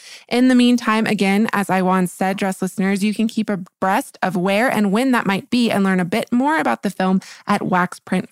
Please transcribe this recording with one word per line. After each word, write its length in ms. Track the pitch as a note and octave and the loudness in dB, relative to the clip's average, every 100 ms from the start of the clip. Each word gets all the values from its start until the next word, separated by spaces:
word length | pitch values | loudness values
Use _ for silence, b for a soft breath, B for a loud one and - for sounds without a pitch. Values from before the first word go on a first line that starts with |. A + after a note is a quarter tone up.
| B B - | B B -4
In 200 | A#3+ B3+ | 2 4
the 60 | |
meantime, 520 | B3 B3 B3 A#3 G#3+ A3 | 6 4 2 2 0 0
again, 420 | G#3 G3 G3+ A3+ | 0 2 2 0
as 180 | G3 F#3+ | 0 0
Iwan 380 | F#3+ F#3 F#3 F#3 | 0 2 2 0
said, 280 | - F#3+ G3 | -2 -4 -2
Dress 240 | G3 F#3 | -4 -4
listeners, 440 | F#3 - F#3+ G3 | -6 -2 -2 0
you 100 | G#3 | -2
can 140 | G3+ A3 | -2 -2
keep 200 | - A3 | -2 -4
abreast 720 | G3 F3+ _ G3 G#3 - - | -4 -8 _ -2 0 -2 -6
of 140 | F#3 F3 | -4 -2
where 340 | F#3 G3+ C4 | 0 0 0
and 200 | - G#3 | 2 2
when 220 | G#3 C4+ | 2 2
that 140 | A#3+ - | 0 0
might 220 | F#3+ - | -4 -2
be 220 | B3 A#3 | 0 0
and 140 | G3+ | 2
learn 160 | F#3+ F#3 | 0 0
a 40 | |
bit 280 | F3 G#3+ - | 0 -4 -2
more 260 | A#3+ C#4 D#4+ | 0 0 0
about 240 | C4 A#3 | -2 -2
the 80 | G3+ | -4
film 300 | - F#3 F#3+ B B - | -2 0 0 B B -4
at 160 | G3+ | -2
wax 380 | D#3 F3+ F3 - | 0 0 -2 -6
print 280 | - F#3 - | -6 -4 -4